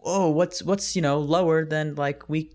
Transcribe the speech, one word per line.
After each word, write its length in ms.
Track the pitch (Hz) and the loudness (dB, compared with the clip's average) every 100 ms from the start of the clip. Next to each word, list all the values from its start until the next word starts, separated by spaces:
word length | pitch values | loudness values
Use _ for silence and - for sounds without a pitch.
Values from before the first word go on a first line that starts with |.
"Oh, 260 | - 190 175 | -2 2 2
what's, 320 | 151 180 - | 2 0 -2
what's, 320 | - 202 - 190 | -2 -2 -2 -2
you 60 | |
know, 180 | 151 143 | 0 0
lower 440 | 147 165 175 160 156 | 2 2 2 2 0
than, 280 | 156 151 147 | -2 -4 -4
like, 320 | 143 143 - | -4 -4 -4
we, 240 | 156 156 | -4 -6